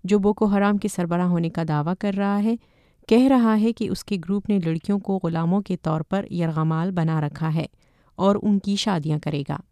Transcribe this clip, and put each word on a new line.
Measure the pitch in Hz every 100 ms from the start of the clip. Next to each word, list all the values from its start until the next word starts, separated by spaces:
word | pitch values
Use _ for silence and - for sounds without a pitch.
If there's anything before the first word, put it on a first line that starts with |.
جو | 185 208
بوکو | 196 202
حرام | 214 202 202 208
کے | 208
سربراہ | - 175 175 180
ہونے | 175 165
کا | 165 160
دعویٰ | 151 151 185
کر | 208 196
رہا | 202 202
ہے، | 214 233 _ _ _ _ -
کہہ | 226 262
رہا | 262 226 220
ہے | 226
کہ | 226 208
اس | -
کے | - 202
گروپ | 165 202 196
نے | 202
لڑکیوں | 165 165 - 202
کو | 190 190
غلاموں | 165 165 165 196
کے | 196 185
طور | 160 156
پر | 156 190 -
یرغمال | 175 165 156 160 160 180
بنا | 175 160 160
رکھا | 147 - 160
ہے | 156 - _ _ _ _
اور | - 190 202
ان | - 202
کی | 202 196
شادیاں | 220 175 156 151
کرے | 147 147 143
گا۔ | - -